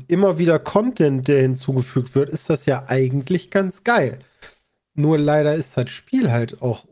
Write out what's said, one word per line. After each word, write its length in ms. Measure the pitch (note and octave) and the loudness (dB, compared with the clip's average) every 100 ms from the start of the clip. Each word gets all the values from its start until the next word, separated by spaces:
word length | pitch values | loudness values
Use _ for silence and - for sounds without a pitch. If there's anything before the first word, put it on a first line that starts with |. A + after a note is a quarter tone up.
| - | -2
immer 300 | F3 G3+ E3 | 2 2 2
wieder 200 | E3+ D#3 | 2 2
Content, 680 | - G3+ A#3 - D3+ C3+ C3 | 2 0 0 2 2 2 2
der 140 | C#3+ | 2
hinzugefügt 720 | C3 C3 - C3 B2 - B2 | 2 0 -2 -2 -2 -2 -2
wird, 160 | C3+ C#3 | -2 -2
ist 180 | D#3+ - | -4 -4
das 160 | D#3 | -2
ja 200 | - C3+ C3 | 0 -2 0
eigentlich 640 | C3+ C3 C#3 C3 F3+ - | 0 0 -2 -2 -4 -2
ganz 340 | G3 F#3+ - | -2 -2 -4
geil. 340 | - A#3 C3+ C3 - _ - _ _ _ _ | 0 2 2 -4 -18 _ -20 _ _ _ _
Nur 240 | - D3 D#3 | -2 2 2
leider 360 | D3 D3+ D3+ | 2 2 2
ist 220 | D#3 - - | 0 -4 -4
das 140 | B2+ | -4
Spiel 420 | - - C4 G#3+ | -6 -4 0 2
halt 300 | A#2 A2+ - | 0 -2 -4
auch 220 | B2 A2 _ | -4 -6 _